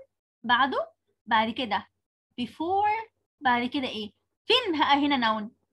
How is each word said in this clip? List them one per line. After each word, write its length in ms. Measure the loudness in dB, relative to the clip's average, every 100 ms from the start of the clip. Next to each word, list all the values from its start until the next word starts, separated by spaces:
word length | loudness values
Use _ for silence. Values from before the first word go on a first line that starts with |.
| -20 _ _ _
بعده، 480 | 0 2 2 0 -6 _ _ _ 0
بعد 280 | 2 2
كده 340 | -2 -4 -4 -6 _ _ _ _ -10
before، 680 | -10 -6 -4 0 0 -2 -8 _ _ _
بعد 280 | -2 0 -2
كده 180 | -6 -6
ايه؟ 240 | -8 -12 _ _ _ 0
فين 340 | 0 2 0
بقى 260 | 2 4 2
هنا 120 | 0
نون؟ 340 | 0 -2 -6 -14 _